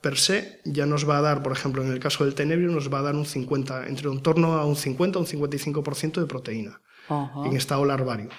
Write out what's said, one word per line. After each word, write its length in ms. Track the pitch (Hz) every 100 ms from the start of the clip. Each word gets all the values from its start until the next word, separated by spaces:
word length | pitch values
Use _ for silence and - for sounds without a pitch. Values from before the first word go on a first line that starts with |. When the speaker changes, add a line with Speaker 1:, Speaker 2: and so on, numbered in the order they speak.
Speaker 1:
per 160 | 147 135
se 440 | - 202 - -
ya 220 | 160 143 143
nos 200 | 147 147
va 100 | 143
a 20 |
dar, 220 | 151 143
por 100 | 139
ejemplo, 300 | 131 139 131
en 80 | 131
el 80 | 127
caso 240 | 143 -
del 100 | 139
tenebrio, 360 | 139 147 165 175
nos 200 | 165 139
va 100 | 135
a 20 |
dar 120 | 143
un 120 | 147 147
cincuenta, 600 | 139 127 139 135 131 -
entre 220 | 135 143
un 140 | 135
torno 320 | 160 165 165
a 100 | 160
un 120 | 147 147
cincuenta 420 | 139 131 180 185
a 20 |
un 60 | 165
cincuenta 300 | 147 143 143
y 20 |
cinco 240 | 151 147
por 120 | 147
ciento 280 | 139 156 165
de 40 | 156
proteína 540 | 131 127 113 104 - _ - -
Speaker 2:
Ajá. 360 | 147 139 139
Speaker 1:
en 100 | 139
estado 300 | 131 - 139
larvario. 460 | 143 135 127 110 110